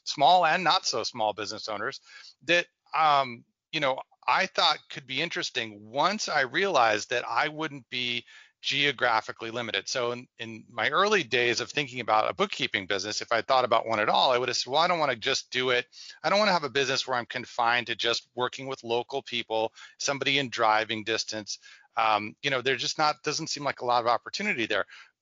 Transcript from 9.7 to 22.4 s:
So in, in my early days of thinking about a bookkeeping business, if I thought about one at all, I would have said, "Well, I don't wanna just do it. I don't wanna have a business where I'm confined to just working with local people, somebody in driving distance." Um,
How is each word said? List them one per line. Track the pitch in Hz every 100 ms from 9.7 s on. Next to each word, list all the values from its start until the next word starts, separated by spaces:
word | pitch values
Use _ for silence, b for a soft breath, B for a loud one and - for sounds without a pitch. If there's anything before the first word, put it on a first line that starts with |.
| 98 -
So | 135 120
in, | 120 135 -
in | 113 110 -
my | 117 117
early | 156 202 208
days | 123 123 120 110
of | 120
thinking | - 139 123
about | 110 107 113
a |
bookkeeping | 98 - - 131 107 90
business, | 101 104 107
if | 113
I | 113
thought | - 131 120
about | 117 -
one | 110
at | 113
all, | - 160
I | 123
would | 123
have | 117
said, | 127
"Well, | 143
I | 175
don't | 175
wanna | 147 120
just | 135 127 -
do | 131 127
it. | 123 - B B B
I | 156
don't | 196
wanna | 208
have | 175
a | 143
business | 123 131 131 -
where | 127
I'm | 113
confined | 127 110 - 117 120 117
to | 113
just | 117 113 -
working | 120 123 - 135
with | 131
local | 117 120 120 139
people, | - 120 110 110 110 B B B
somebody | - 139 135 139
in | 131
driving | 110 113 107 110 110
distance." | 107 110 - 110 104 - B B B -
Um, | 110 104 107 -